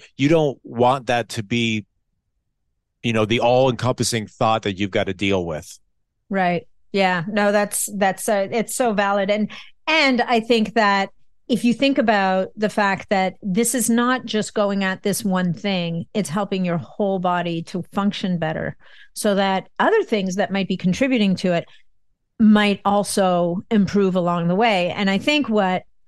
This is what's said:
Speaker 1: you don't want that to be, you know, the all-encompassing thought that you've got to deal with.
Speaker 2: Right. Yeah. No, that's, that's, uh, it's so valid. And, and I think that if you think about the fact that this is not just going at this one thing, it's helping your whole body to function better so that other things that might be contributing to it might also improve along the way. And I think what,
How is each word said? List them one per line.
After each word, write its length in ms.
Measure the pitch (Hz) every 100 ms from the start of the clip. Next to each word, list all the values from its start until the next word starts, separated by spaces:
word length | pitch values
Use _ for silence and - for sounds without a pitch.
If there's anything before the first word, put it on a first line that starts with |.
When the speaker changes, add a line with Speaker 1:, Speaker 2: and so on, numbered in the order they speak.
| - -
Speaker 1:
you 100 | 139
don't 300 | 165 151 120
want 440 | - 117 123 135 117
that 240 | 120 110
to 120 | -
be, 440 | 101 120 117 110 - _ _ _ _ _ _ _ _ _ _ _
you 120 | 120
know, 100 | 113
the 160 | 107 120
all-encompassing 880 | 120 127 131 117 120 127 117 117 101
thought 360 | - 113 110
that 140 | 104 92
you've 120 | 101
got 140 | 104
to 100 | 95
deal 320 | 92 101 95 85
with. 320 | 78 - - _ _ _ _ -
Speaker 2:
Right. 400 | 196 180 170 - _ _
Yeah. 320 | 196 190 180 170
No, 260 | 220 202
that's, 360 | 208 208 - - 208
that's, 320 | 196 190 -
uh, 200 | 202 196
it's 240 | 233 -
so 180 | - 247
valid. 380 | 208 196 202 196
And, 200 | 208 208 - - - -
and 340 | 320 277 247
I 200 | 240 233
think 340 | 226 233 214
that 340 | 226 208 196 196 - - _ -
if 160 | 233
you 80 | 240
think 240 | 233 277 277
about 520 | 233 208 190 190 190 -
the 120 | 208
fact 400 | 226 202 190 -
that 280 | 196 190 -
this 340 | 208 185 233
is 140 | 262 220
not 380 | 233 240 254 247
just 260 | 214 196
going 320 | - 202 196
at 180 | 190 190
this 220 | 208 185
one 300 | 202 185 185
thing, 500 | 160 202 185 170 170 -
it's 160 | 214 180
helping 380 | 180 202 190 180
your 100 | 170
whole 420 | - - 202 196
body 440 | 180 175 175 165
to 200 | 165 185 -
function 460 | 208 202 - 190 175
better 380 | 160 160 - - - - -
so 200 | - 214 196
that 340 | 196 190 185 -
other 240 | 254 440
things 320 | - 214 190 185
that 160 | 190
might 160 | 196 190
be 80 | 185
contributing 580 | 185 180 269 247 202 180
to 180 | 180
it 100 | 170 - - - _ _ _ _ -
might 420 | 214 208 208 196
also 800 | 202 202 196 - 185 175 175 175 -
improve 440 | 220 190 202 190 185
along 320 | 175 175 170
the 60 |
way. 360 | 185 233 190 175
And 200 | - 196
I 80 | 196
think 300 | - 302 254
what, 360 | 208 190 185 - _